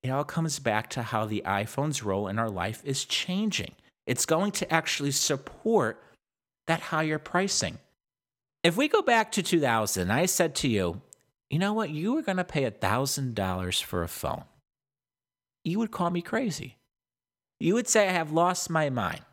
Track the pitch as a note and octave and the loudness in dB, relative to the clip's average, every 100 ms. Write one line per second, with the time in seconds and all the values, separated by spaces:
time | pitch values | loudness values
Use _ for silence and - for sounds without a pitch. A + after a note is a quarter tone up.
0 | B2+ C3+ C#3+ - D#3+ C#3+ C3 G#2+ - - | -2 -2 -2 -2 -2 -2 0 0 -2 -8
1 | A2+ A2 G#2+ G#2+ - G2+ A2+ - D3+ C#3 | -2 -2 0 -2 0 -2 -2 -2 -2 -2
2 | A2 G2 G2+ G#2 A2+ F#2+ F2+ A#2 C#3+ C3+ | -2 -2 -2 -2 -4 -2 -4 -4 -6 -6
3 | - - - F#3 A3 - - - _ _ | -2 -4 -2 -2 -2 -2 -6 -12 _ _
4 | - A#2+ - D#3+ G3+ G3+ - D#3+ D#3+ - | -4 -2 2 2 0 -2 0 0 0 -2
5 | C#3+ C#3 - C#3 - - A3 A3 A#2 A2 | -2 0 0 -2 -4 -6 2 4 2 -2
6 | - _ _ _ _ _ - D#3+ - D#3 | -16 _ _ _ _ _ -4 -2 0 -2
7 | D#3 D#3 - F3 G3 - F#2 F#2+ _ _ | 0 -2 -2 0 0 0 -2 -6 _ _
8 | _ _ _ _ _ _ - F3 D4+ G#4+ | _ _ _ _ _ _ 2 2 4 4
9 | D#4+ A#3 A3 - E3+ E3+ C3+ A2+ G#2 - | 4 4 4 -2 2 2 4 2 2 0
10 | F2+ A#2 F3 - E3+ - C#3 G#2+ F2+ F2 | 0 2 2 2 0 0 0 2 0 -2
11 | - - _ _ _ D3 G3 G#3+ G3 D3+ | -12 -20 _ _ _ -2 0 0 -2 -2
12 | F#3 D4 A#3 F#3 F3+ D#3 C3 G#2 F#2+ A2+ | -2 -2 0 -2 -2 0 -2 0 0 0
13 | C#3 - C3 A2 F#2+ F#2 F#2 - - F#2 | 0 -2 -4 -2 -2 0 -2 -4 -2 -2
14 | E2 - D2 D2+ - _ _ _ _ _ | -2 -4 -6 -6 -10 _ _ _ _ _
15 | _ _ _ _ _ _ D#3+ F#3 A3 - | _ _ _ _ _ _ -4 0 -2 0
16 | F3 E3+ E3+ A3+ B3 D3 - - _ _ | 0 0 -2 -2 -2 -4 -10 -14 _ _
17 | _ _ _ _ _ _ D#3 A3 A#3+ A3+ | _ _ _ _ _ _ 2 2 4 4
18 | G3+ F3+ D#3 D#3 F3 F3+ - E3 D3 B2+ | 4 2 0 4 4 2 0 0 0 0
19 | F#2 D#2 - | -2 -4 -12